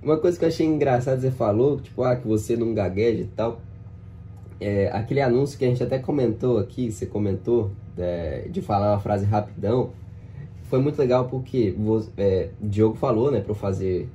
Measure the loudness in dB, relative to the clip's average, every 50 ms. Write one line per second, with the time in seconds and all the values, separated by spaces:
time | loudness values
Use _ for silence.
0 | 2 2 2 4 4 2 2 4 0 0 2 2 2 2 4 4 4 4 4 2
1 | 2 2 0 2 0 -2 0 0 0 2 4 4 4 4 2 0 -4 -10 -4 -2
2 | 2 2 2 0 2 0 0 0 2 0 0 0 0 0 0 0 0 0 0 2
3 | 2 2 2 2 -2 -6 -4 -2 -2 -2 -4 -6 -14 -16 -16 -16 -16 -18 -18 -18
4 | -18 -18 -18 -18 -18 -18 -18 -18 -18 -18 -12 -6 -4 0 2 2 2 2 0 -2
5 | -2 0 2 2 4 4 4 4 2 0 0 0 2 2 2 2 0 -2 -2 -2
6 | -2 0 0 2 2 2 0 0 0 2 2 2 0 -2 -4 -4 -4 -4 -4 -6
7 | -8 -6 -2 -2 0 0 -2 -2 0 2 2 2 2 0 -6 -10 -14 -14 -8 -6
8 | -4 -4 -2 -4 -4 -6 -6 -6 -8 -8 -8 -8 -2 0 0 2 4 2 2 2
9 | 0 0 0 0 2 2 2 2 0 -2 -8 -4 -2 0 2 2 0 -2 -6 -16
10 | -18 -18 -18 -18 -18 -16 -16 -16 -16 -14 -16 -16 -8 -2 0 2 2 2 2 2
11 | 2 4 4 2 2 0 -4 -6 -6 -2 0 2 2 2 0 0 0 2 2 2
12 | 0 -4 -4 0 2 2 2 2 0 -2 -8 -8 -6 -2 4 4 4 4 4 2
13 | 0 2 2 4 2 2 2 0 -2 -2 -6 -4 -2 -4 -4 -2 -2 -2 -2 -2
14 | -4 -6